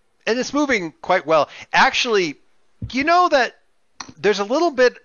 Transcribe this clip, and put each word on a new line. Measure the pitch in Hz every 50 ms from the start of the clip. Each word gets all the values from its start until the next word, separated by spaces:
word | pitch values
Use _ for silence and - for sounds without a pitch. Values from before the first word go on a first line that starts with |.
| _ _ _ _ _
and | - 220 254
it's | 240 - -
moving | 285 302 269 254 214 180 160 - _ -
quite | - 180 185 143
well. | 143 160 156 135 - - - - -
Actually, | - 175 208 262 254 - - 254 220 202 180 156 135 - _ _ _ _ _ _ _ _ - - -
you | 254 277
know | 320 339 359 359 349
that | 302 277 240 - - _ _ _ _ _ _ _ _ - - - - -
there's | 139 196 208 190
a | 202
little | 202 247 302 349 339
bit, | 285 233 254 240 - -